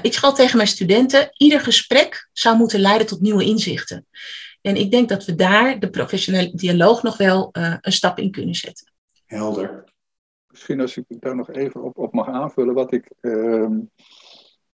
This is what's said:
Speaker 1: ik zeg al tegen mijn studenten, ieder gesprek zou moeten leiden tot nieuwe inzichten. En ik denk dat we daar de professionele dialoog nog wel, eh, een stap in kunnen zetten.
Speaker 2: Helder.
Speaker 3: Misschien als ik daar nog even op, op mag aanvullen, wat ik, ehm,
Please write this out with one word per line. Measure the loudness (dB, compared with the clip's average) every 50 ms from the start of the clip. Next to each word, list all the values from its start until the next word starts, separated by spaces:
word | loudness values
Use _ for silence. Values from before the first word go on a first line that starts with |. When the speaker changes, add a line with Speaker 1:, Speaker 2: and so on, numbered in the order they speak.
| -2
Speaker 1:
ik | -2 -2
zeg | 2 2
al | 2 4
tegen | 4 4 4 4
mijn | 2 2 2
studenten, | -2 -4 0 2 4 4 4 4 4 2 2 2 _
ieder | 4 4 6 6 4
gesprek | 0 2 2 2 2 4 4 4 4 2 -2 -16 -18 _ _
zou | 0 2 4 4
moeten | 4 4 4 2 2
leiden | 4 4 4 2 2
tot | -2 -2 -2
nieuwe | 0 2 2 2 2
inzichten. | 2 0 0 -2 -4 -6 -8 -8 -12 -14 -16 -16 _ _ -20 -20 -18 -18 -18 -20 -20 -20 _
En | -4 -4 -2
ik | -2 0 2
denk | 4 2 2 2
dat | 0 -4 -4
we | -6 -2
daar | 0 2 4 4 4 4 2 0 -4
de | -6 -6
professionele | -4 -6 -6 -4 -4 -6 -4 -2 -2 -2 -2 -2 -6
dialoog | -6 -2 0 2 4 4 4 4 2 0
nog | -6 -2
wel, | 0 2 2 2 2 -2 -4 -6
eh, | -6 -6 -6 -6 -6
een | -6 -4 -4
stap | -2 -2 -2 -2 -2
in | -6 -6
kunnen | -6 -6 -8 -8 -8
zetten. | -8 -10 -12 -18 -20 -20 _ _ _ _ _ _ _ _
Speaker 2:
Helder. | _ -10 -8 -6 -6 -6 -6 -8 -8 -10 -16 -20 _ _ _ _ _ _ _ _ _ _ _ _ _
Speaker 3:
Misschien | _ _ -10 -8 -6 -4
als | -4 -6 -6
ik | -12 -14 _
daar | -18 -12 -10 -8 -8
nog | -8 -10 -10
even | -8 -8 -8 -8 -8 -10 -14
op, | -12 -10 -8
op | -10 -6 -4
mag | -4 -4 -4
aanvullen, | -6 -8 -8 -6 -4 -2 -2 0 0
wat | -2 -2 -2 -4
ik, | -6 -6 _ -20 _
ehm, | -8 -6 -4 -2 -2 -2 0 0 0 -2 -2 -6 -6 -10 _ _ _ _ _ _ _ -20 -20 -20 _ _ _ _ _ _